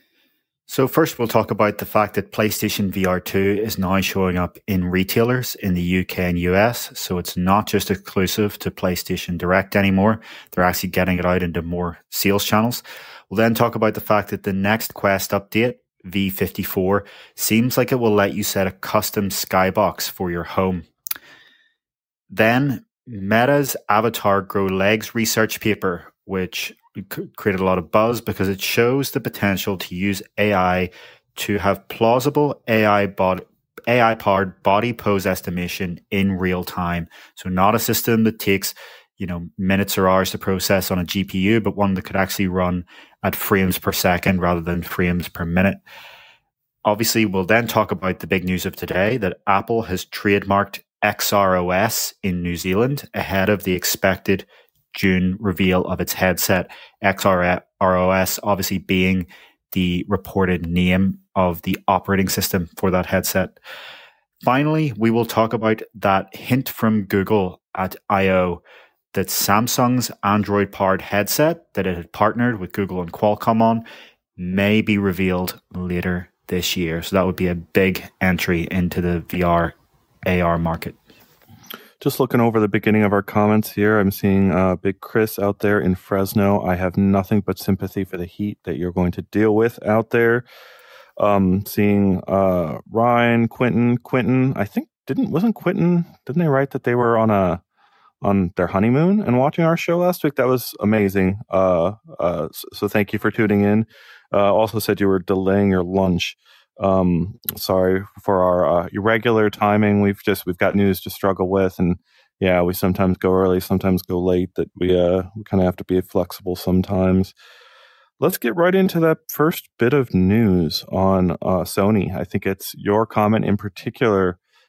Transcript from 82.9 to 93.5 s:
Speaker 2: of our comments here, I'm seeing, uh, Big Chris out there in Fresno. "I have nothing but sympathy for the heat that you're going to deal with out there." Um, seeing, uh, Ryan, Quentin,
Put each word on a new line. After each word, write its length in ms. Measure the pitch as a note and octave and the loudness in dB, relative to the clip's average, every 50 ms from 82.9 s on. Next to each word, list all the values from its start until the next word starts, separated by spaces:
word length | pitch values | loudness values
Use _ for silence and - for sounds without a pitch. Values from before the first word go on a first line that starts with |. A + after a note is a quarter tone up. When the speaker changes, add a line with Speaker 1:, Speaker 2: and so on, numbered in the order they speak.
| G#2+ G#2+ G#2 | 4 4 4
Speaker 2:
of 80 | G2 | 4
our 100 | G2+ G2+ | 2 0
comments 520 | - - - G#2+ G#2 G#2 G#2+ A2 G#2+ - - | 0 0 0 2 2 4 4 2 0 0 -2
here, 260 | G#2 G2+ G#2+ A2 G#2+ | 0 2 4 4 4
I'm 120 | F#2+ G2 | 2 2
seeing, 420 | G2+ - - G2 G2 G2 G2 F#2+ D#2+ | 0 0 0 2 2 4 4 4 2
uh, 240 | F#2 F#2+ F#2 F2+ | 2 2 2 0
Big 240 | - - G2 F#2+ - | 0 -2 -4 -4 -6
Chris 360 | - - - A2+ A2 G#2+ - | -6 -2 0 0 0 0 0
out 220 | F#2+ G2+ G2+ G2+ - | -2 -2 -2 0 0
there 220 | G#2+ G2+ G#2 G2+ | 0 0 2 2
in 140 | C2+ F#2 F#2 | 2 0 0
Fresno. 640 | - - - G2+ G2 G2 F#2+ - G#2 G2 G2 G2+ - | -2 -4 -4 -2 -2 -2 0 0 2 2 4 2 2
"I 140 | - F2+ F2+ | 0 0 -2
have 200 | F2+ F#2 F2 - | 0 -2 -2 0
nothing 460 | G2 G2 G2 G2 G2 F#2+ - A2 G2+ | 2 2 2 2 0 0 0 0 0
but 180 | - F#2+ F#2 - | 0 -2 -6 -4
sympathy 460 | - G#2 F#2+ - G2 F2+ - G2+ F#2+ | -2 -2 -2 -2 -4 -6 -6 -6 -6
for 100 | - F#2+ | -6 -8
the 100 | F2 F2 | -8 -10
heat 320 | F2+ - - G#2+ G#2 - - _ | -10 -8 -6 -6 -6 -6 -8 _
that 140 | F#2 D2 | -8 -6
you're 160 | C#2 F2+ F2 F2+ | -4 -6 -4 -2
going 180 | F#2+ F2+ F2 | 0 0 0
to 100 | - - F2 | -2 -4 -8
deal 300 | - - G#2 A2 A2 G#2 | -4 0 2 2 4 4
with 320 | A2 A2+ A2+ - - - | 2 2 0 -2 -4 -2
out 260 | G#2 G#2+ A2+ A2 - | 0 0 0 0 0
there." 340 | - A#2 A#2 A#2 A#2 A#2+ - _ - - - - - - - - - - - _ _ | 2 2 4 2 2 0 -2 _ -16 -20 -20 -20 -20 -20 -20 -20 -20 -20 -20 _ _
Um, 480 | - G2+ G#2 G2+ G2 F#2+ F#2 F#2 G2 G2+ | 0 2 2 4 4 4 4 2 0 -2
seeing, 560 | - - G#2+ G#2 G#2 G2+ G2+ G2+ G2 F#2 - - | -4 -2 0 2 2 4 4 2 2 2 0 -2
uh, 520 | - F#2+ G2 G2 F#2+ F2+ F2+ E2 D2+ B1+ - - - | 0 0 2 2 2 2 0 -2 -4 -6 -8 -10 -6
Ryan, 600 | G2 A2+ A#2 B2 A#2+ A#2+ A#2+ A#2 A#2 A#2 A#2 | -2 0 2 2 4 4 4 2 2 2 0
Quentin, 480 | A2+ | 0